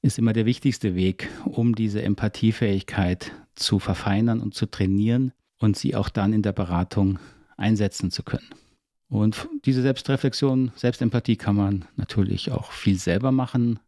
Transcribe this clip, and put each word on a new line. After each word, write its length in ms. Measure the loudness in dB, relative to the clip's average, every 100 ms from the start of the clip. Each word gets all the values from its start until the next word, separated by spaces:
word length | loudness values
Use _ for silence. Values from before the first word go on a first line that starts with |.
ist 180 | 0 2
immer 140 | 2
der 120 | 2 2
wichtigste 500 | 2 0 0 -2 2
Weg, 340 | 2 0 -8 -6 -6
um 300 | 0 0 2
diese 260 | 0 0
Empathiefähigkeit 1300 | -2 0 -2 2 0 2 0 0 -2 0 0 0 -6 -16 -20 -6
zu 240 | 0 0
verfeinern 600 | 0 -2 0 0 0 0
und 140 | -4
zu 120 | -6 -6
trainieren 680 | -2 0 2 2 2 0 -6 _ _
und 180 | 0 0
sie 180 | -2 -2
auch 140 | -2
dann 240 | 0 0
in 80 | 2
der 100 | 0
Beratung 680 | -2 -2 0 0 2 0 0 -8 -20 _ -4
einsetzen 540 | 0 2 0 -2 -6
zu 120 | -6
können. 260 | -6 -6 -8 -20 _ _ _ _ _
Und 280 | 0 0 0
f-, 120 | -8 -4
diese 200 | 0 2
Selbstreflexion, 880 | 0 -2 -2 0 0 0 0 2 0 0
Selbstempathie 600 | -2 0 0 0 0 0
kann 200 | 2 2
man 300 | 2 0 -4 -8
natürlich 560 | -4 -2 0 -2 -4
auch 200 | -4 -6
viel 260 | -4 0 0
selber 340 | 2 0 2
machen. 480 | 0 0 0 0 -2